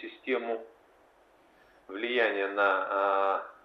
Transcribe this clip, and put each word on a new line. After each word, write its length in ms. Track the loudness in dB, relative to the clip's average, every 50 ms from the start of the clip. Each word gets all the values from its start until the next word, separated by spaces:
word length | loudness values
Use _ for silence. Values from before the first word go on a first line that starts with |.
систему, 640 | -14 -14 -16 -10 -4 -4 -2 -2 -2 -4 -6 -6 -8 -14 -20 _ _ _ _ _ _ _ _ _ _ _ _ _ _ _ _ _ -20 -20 -20 -20 _ -12
влияние 600 | -8 -6 -4 -2 2 2 2 2 2 0 -2 -2
на, 920 | 0 2 4 4 4 2 0 0 0 2 2 2 4 2 2 2 0 -2 -4
э, 120 | -10 -16 -20